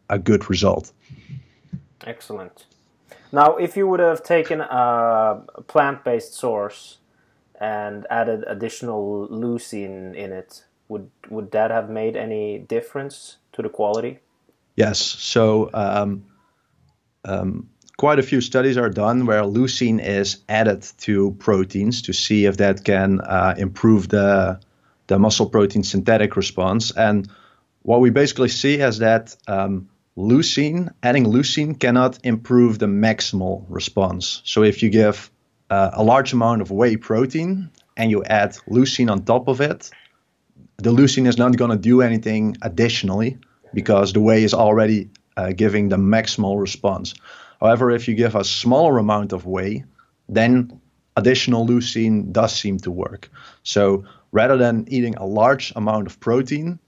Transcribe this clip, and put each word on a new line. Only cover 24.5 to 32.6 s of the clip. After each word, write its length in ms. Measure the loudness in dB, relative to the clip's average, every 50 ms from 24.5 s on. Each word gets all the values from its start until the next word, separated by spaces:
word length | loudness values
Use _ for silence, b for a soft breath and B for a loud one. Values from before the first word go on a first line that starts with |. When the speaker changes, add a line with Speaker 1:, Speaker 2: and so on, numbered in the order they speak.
| -4 -6 -12 _ _ _ _ _ _ _ _
Speaker 1:
the 120 | 0 2 4
muscle 300 | 4 4 2 2 0 0
protein 360 | 2 2 2 2 0 -2 -4
synthetic 500 | -2 -4 -2 0 2 2 2 2 0 -2
response. 560 | -4 -4 -4 -4 -4 -2 -2 -2 -2 -4 -4 -2
And 360 | 0 2 2 2 0 -2 -6 b b b b b b b b _ _ -2
what 180 | 0 4 4
we 100 | 4 4
basically 380 | 4 4 2 2 2 0 0 0
see 280 | 0 0 0 0 0
is 220 | 2 0 0 0 2
that, 380 | 2 2 2 2 0 -4 -14 -16 _
um, 440 | -6 -4 -2 -2 -2 -4 -6 -8 -12 _ _ _ _ _
leucine, 760 | -4 0 2 4 4 4 2 0 -2 -2 -2 -2 -4 -6 -6 -8 _ -2
adding 240 | 0 2 2 2
leucine 520 | 4 2 2 2 0 -2 -2 -4 -4 -4 -2
cannot 400 | 0 2 2 2 2 2 0 -4 -4
improve 540 | -4 -4 -4 -2 2 4 4